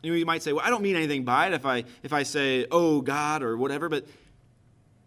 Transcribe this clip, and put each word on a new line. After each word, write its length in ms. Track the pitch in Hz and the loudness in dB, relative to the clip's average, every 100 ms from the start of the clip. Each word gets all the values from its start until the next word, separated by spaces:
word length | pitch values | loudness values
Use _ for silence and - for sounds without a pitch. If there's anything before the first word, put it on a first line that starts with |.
You 80 | 160 | 0
know, 60 | 170 | 0
you 100 | 165 | 0
might 160 | 165 | -2
say, 100 | 156 | 0
"Well, 120 | 147 | 0
I 60 | 170 | 0
don't 120 | 240 | 0
mean 120 | 202 180 | 0 0
anything 280 | 156 143 | 0 -2
by 240 | 123 131 180 | 0 2 2
it 40 | |
if 140 | 156 135 | 0 0
I, 160 | 123 120 - | -2 -2 -14
if 100 | 135 | -4
I 100 | 147 | -2
say, 440 | 135 147 135 127 120 | 0 0 2 0 2
'Oh, 300 | 170 170 147 | 2 4 2
God,' 420 | 131 143 151 151 | 0 -2 -2 -2
or 140 | 123 113 | -2 -2
whatever," 320 | 135 139 165 | -2 -2 -2
but 180 | 147 - - - - _ _ _ _ _ _ | -4 -6 -20 -20 -20 _ _ _ _ _ _